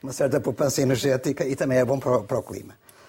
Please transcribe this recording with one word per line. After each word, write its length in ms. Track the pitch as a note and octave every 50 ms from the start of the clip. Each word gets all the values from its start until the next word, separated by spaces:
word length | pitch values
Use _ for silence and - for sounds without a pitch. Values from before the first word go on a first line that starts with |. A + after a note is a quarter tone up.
uma 100 | - C3+
certa 280 | B2 - D3 C3+ D3 C#3+
poupança 420 | - D3 A#2+ - D#3 C#3+ - D#3
energética 600 | C#3 C3 C3+ A#2 C3+ C#3 C3 C3 - D#3 C#3 - D3+
e 100 | C3 C3+
também 240 | - D#3+ C3+ B2+ B2+
é 60 | B2
bom 160 | A#2 C3+ C3+
para 160 | - B2+ B2+
o, 80 | A#2 G2+
para 140 | G2+ C3+ A2+
o 40 |
clima. 340 | - - G2 - - G2 - - _ - - - -